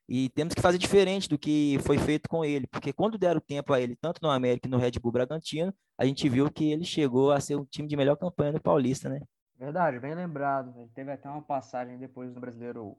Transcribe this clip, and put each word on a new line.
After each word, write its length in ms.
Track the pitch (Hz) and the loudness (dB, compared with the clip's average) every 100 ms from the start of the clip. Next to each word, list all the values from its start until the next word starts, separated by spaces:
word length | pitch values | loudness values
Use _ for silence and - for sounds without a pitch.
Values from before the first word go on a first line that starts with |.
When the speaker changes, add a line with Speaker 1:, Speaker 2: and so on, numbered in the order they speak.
| - | -6
Speaker 1:
E 200 | 123 131 | -2 0
temos 260 | - 160 | -2 -2
que 60 | - | 2
fazer 160 | 185 180 | 2 2
diferente 500 | - 196 185 196 - | 4 6 6 2 -2
do 80 | 151 | -2
que 440 | - 151 147 139 | 2 2 4 2
foi 180 | - 143 | 2 2
feito 300 | 139 151 - | 2 0 -2
com 160 | 165 | -2
ele, 200 | 151 143 120 | -2 -2 -4
porque 240 | 127 143 | -6 -6
quando 260 | 135 196 220 | 0 0 2
deram 220 | 180 160 | 2 2
tempo 320 | - 143 - | -2 -4 2
a 80 | 135 | 2
ele, 160 | 123 120 | 2 -2
tanto 240 | 156 175 | -6 -2
no 80 | 156 | 0
América 380 | 135 127 120 127 | 2 2 0 0
e 20 | |
no 80 | 127 | 2
Red 140 | 123 123 | 2 0
Bull 80 | 120 | 0
Bragantino, 640 | 120 123 156 - 151 180 - _ - | 0 0 -4 -6 -4 -4 -4 _ -2
a 60 | |
gente 240 | 131 139 147 | 0 2 2
viu 200 | 123 143 | 4 2
que 220 | - 156 | 2 0
ele 140 | 151 | 0
chegou 480 | 175 - 143 123 139 | -2 0 2 4 4
a 80 | 143 | 4
ser 160 | - 143 | 0 -4
o 100 | 139 | -6
time 220 | - 151 | -8 -4
de 80 | 143 | 0
melhor 180 | 135 | 2
campanha 380 | 147 180 - 147 | 2 0 -2 -2
no 80 | 156 | 0
Paulista, 480 | - 165 123 135 135 | 2 2 2 0 -4
né? 120 | 135 135 _ _ - | -8 -10 _ _ -14
Speaker 2:
Verdade, 400 | 131 165 165 123 | -8 -2 0 -2
bem 160 | 135 | -6
lembrado. 580 | 165 180 143 139 139 127 120 | -8 -8 -4 -2 -4 -6 -12
Ele 120 | 117 | -18
teve 160 | 117 135 | -14 -12
até 180 | 135 143 | -12 -12
uma 140 | 147 | -12
passagem 560 | 147 139 131 127 123 123 | -6 -6 -6 -10 -10 -12
depois 340 | 127 127 127 | -14 -12 -14
no 80 | 123 | -12
Brasileiro 560 | 123 117 120 117 104 | -12 -12 -12 -10 -12